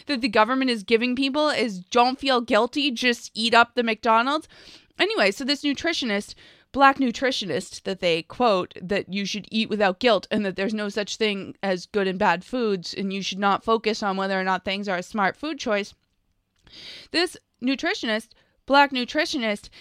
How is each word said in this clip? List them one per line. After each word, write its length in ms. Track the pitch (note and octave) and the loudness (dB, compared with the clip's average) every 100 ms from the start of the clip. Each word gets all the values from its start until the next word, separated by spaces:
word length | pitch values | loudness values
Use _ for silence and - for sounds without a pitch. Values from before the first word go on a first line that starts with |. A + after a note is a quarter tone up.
| - | -6
that 120 | C#4 | -2
the 80 | A#3+ | 0
government 440 | A3 G#3+ C4 C4 | 2 4 2 0
is 120 | A3+ | 0
giving 320 | F#3+ A3+ B3 B3 | 2 2 2 0
people 320 | C#4 D4 D4+ | 0 0 0
is, 300 | - B3 F#3 | 0 -2 -4
"Don't 400 | - A#3+ B3 C4 | -2 2 4 2
feel 220 | C4+ B3 | 2 2
guilty, 500 | A#3 A3 B3 D4+ C#4+ | 4 2 2 0 -2
just 400 | A3+ B3 A#3 - | 0 0 0 -4
eat 200 | - A3+ | -4 4
up 220 | A3+ A#3 B3 | 4 4 2
the 80 | |
McDonald's." 680 | A#3 A3 A#3 A3+ B3+ D#4 - - - - _ - | -2 0 2 2 2 -2 -6 -20 -20 -20 _ -2
Anyway, 320 | F#4 A4 G3+ | 0 2 2
so 140 | - C4 | 0 -2
this 180 | C#4+ | -2
nutritionist, 720 | D4 C4+ E4 E4+ B3 G3+ - - - - _ | -2 -2 -2 -2 -2 -2 -4 -14 -20 -20 _
black 240 | C4 C#4 C4+ | 4 4 4
nutritionist 840 | B3+ - B3+ - G3 D3 - - | 0 0 -2 -2 -4 -4 -6 -12
that 180 | G3 F#3+ | -8 -2
they 220 | F3+ E3 | 0 0
quote, 500 | - - B3 F#3 - - | -2 0 2 2 0 -8
that 320 | F3+ G3+ - | -4 -4 -4
you 120 | G3 G3 | -6 -6
should 220 | G#3 - | -8 -6
eat 200 | A3 A3 | -2 -2
without 300 | G#3 G3 - | 0 0 2
guilt 280 | B3 G3 - | 2 2 0
and 160 | A3 G3+ | -2 -2
that 120 | F3+ | -2
there's 160 | G3 | -4
no 160 | G#3+ G#3 | -4 -4
such 260 | G#3 G3+ - | -4 -6 -2
thing 400 | G#3+ G3 F3 - | -2 -2 -8 -6
as 220 | G3 F#3 - | -4 -4 -2
good 220 | G#3 F#3+ | -2 0
and 120 | F#3 | 2
bad 240 | G#3 E3+ | 2 2
foods 500 | - B3+ A3+ F#3+ D#3+ | -2 -2 0 -2 -4
and 180 | - G3 | -6 -6
you 80 | G3 | -4
should 180 | F3+ F#3+ | -6 -2
not 240 | G3+ G3 | 0 0
focus 400 | - A3+ G#3+ - | 0 0 0 -2
on 140 | G#3 F#3+ | -2 -2
whether 220 | G3 F#3+ | -2 -2
or 40 | |
not 200 | F#3 F#3 | 0 -2
things 240 | G#3 G3 G3+ | -2 -6 -4
are 100 | F3+ | -4
a 60 | |
smart 320 | F3+ A3 F#3+ - | -4 -2 -2 -2
food 220 | D4+ D4 | -8 -6
choice. 360 | B3 G3+ G#3 - _ _ _ _ _ _ _ - - - - | -2 -2 -2 -12 _ _ _ _ _ _ _ -20 -20 -20 -6
This 240 | D#4 F4 - _ - | -2 -2 -4 _ -6
nutritionist, 680 | B3 C4+ E4 A4 B3 G#3+ - _ _ _ - | -2 -2 -2 -4 -2 -4 -6 _ _ _ 2
black 260 | C#4 C#4 | 6 6
nutritionist, 800 | C4 A#3+ D4+ E4 D4 A3+ G#3 - - | 2 -4 -2 -2 -2 -2 -4 -8 -20